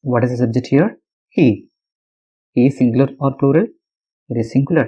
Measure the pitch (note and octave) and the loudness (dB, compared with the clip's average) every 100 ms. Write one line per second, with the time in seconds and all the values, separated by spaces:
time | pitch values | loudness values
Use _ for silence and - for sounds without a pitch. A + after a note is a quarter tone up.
0 | C#3+ B2 B2 B2 A#2+ A#2+ B2+ C#3 G3+ - | -2 -2 -2 -2 -2 -2 0 0 0 -4
1 | _ _ _ - C#3 G2+ - _ _ _ | _ _ _ 2 2 2 -8 _ _ _
2 | _ _ _ _ _ - B2+ - B2+ A#2+ | _ _ _ _ _ 0 0 2 0 0
3 | C3+ - C#3 C3 C#3 D3+ A3 _ _ _ | -2 -2 -4 0 0 0 -2 _ _ _
4 | _ _ _ A#2+ - C3 C#3 D#3+ | _ _ _ -6 -2 -2 0 -2